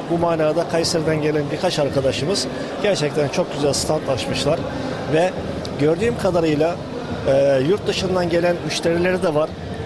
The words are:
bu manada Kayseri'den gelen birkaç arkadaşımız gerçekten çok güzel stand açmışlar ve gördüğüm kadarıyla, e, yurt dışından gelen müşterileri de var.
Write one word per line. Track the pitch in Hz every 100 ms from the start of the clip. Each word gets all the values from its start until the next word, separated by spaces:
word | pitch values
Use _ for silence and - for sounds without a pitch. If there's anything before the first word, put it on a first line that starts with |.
| -
bu | 170
manada | 170 165 156 156 160
Kayseri'den | 165 165 165 156 156
gelen | 151 151 143
birkaç | 151 185 -
arkadaşımız | 139 139 135 - 143 196 - - - -
gerçekten | 208 180 156 151 143
çok | 185 170
güzel | 147 143
stand | 131 - 156 -
açmışlar | 127 - - 143 170 - - - - -
ve | 156 185 185 185 - - -
gördüğüm | 147 170 226 233
kadarıyla, | 196 175 165 147 160 175 - - - - -
e, | 139 139 135 139
yurt | 202 -
dışından | 185 185 185 175
gelen | 170 175 175 156
müşterileri | - 170 170 180 185
de | 180 147
var. | 160 - - -